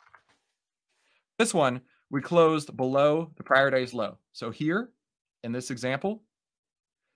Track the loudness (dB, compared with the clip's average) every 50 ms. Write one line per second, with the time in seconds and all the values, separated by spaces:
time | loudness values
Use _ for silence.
0 | _ _ -20 _ _ _ _ _ _ _ _ _ _ _ _ _ _ _ _ _
1 | _ _ _ _ _ _ _ -2 -2 0 2 2 2 2 0 -2 -8 _ _ _
2 | _ _ -6 -6 -4 2 4 6 6 6 4 0 -4 -6 -6 -4 -4 0 2 4
3 | 4 4 2 2 -2 -6 -12 -18 -2 2 4 4 4 4 2 0 -2 -2 -4 -6
4 | -6 -6 -8 -12 _ _ _ -12 -10 -10 -8 -4 -4 -2 -2 -2 -4 -6 _ _
5 | _ _ _ _ _ _ _ _ -10 -8 -8 -8 -8 -8 -10 -6 -4 -4 -4 -4
6 | -4 -6 -6 -8 -12 _ _ _ _ _ _ _ _ _ _ _ _ _ _ _
7 | _ _ _